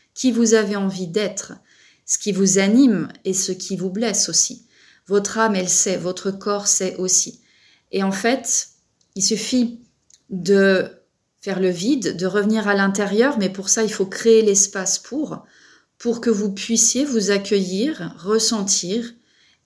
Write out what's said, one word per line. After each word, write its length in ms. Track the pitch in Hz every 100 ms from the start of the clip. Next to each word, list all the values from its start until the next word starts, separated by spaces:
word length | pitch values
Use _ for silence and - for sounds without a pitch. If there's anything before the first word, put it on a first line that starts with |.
| _
qui 180 | - 254
vous 220 | 226 226
avez 220 | 220 202 202
envie 320 | 196 180 175
d'être, 460 | 208 202 - - - _ _ _ _ -
ce 140 | -
qui 120 | 208
vous 280 | 185 190 175
anime 520 | 196 233 269 185 - - 190
et 80 |
ce 180 | 180 -
qui 240 | 185 - 185
vous 140 | 185
blesse 400 | 180 226 - -
aussi. 380 | 160 - - _ _ _ _ -
Votre 320 | 202 202 220
âme, 160 | 220 190
elle 140 | 180
sait, 280 | - 190 175
votre 320 | 170 180 196
corps 380 | 196 214 202 202
sait 280 | - 185 -
aussi. 440 | 180 - - - _ _ _ _ _
Et 120 | 190
en 80 | 196
fait, 580 | 190 226 254 - - - _ _ _ _ 196
il 80 |
suffit 580 | 185 214 - 254 233 - _ _ _ - -
de 600 | 185 170 196 196 185 - - _ _ _ _
faire 180 | 202 180
le 100 | 185
vide, 480 | 170 202 285 170 175
de 80 | 185
revenir 420 | 202 202 220 202
à 80 | 202
l'intérieur, 600 | 196 202 196 208 269 254
mais 120 | 190
pour 200 | 190 190
ça, 140 | 233
il 80 | 214
faut 140 | 214 196
créer 360 | - 226 226
l'espace 580 | 214 196 - 196 180 -
pour, 440 | - 269 226 - - _ - _ _ _
pour 240 | 233 214
que 80 | 240
vous 220 | 202 208
puissiez 540 | 196 - 226 - 247 294
vous 260 | 226 196
accueillir, 840 | 202 196 202 180 190 285 302 165 -
ressentir 960 | 175 220 220 220 196 - 175 226 233 - _ _ _ _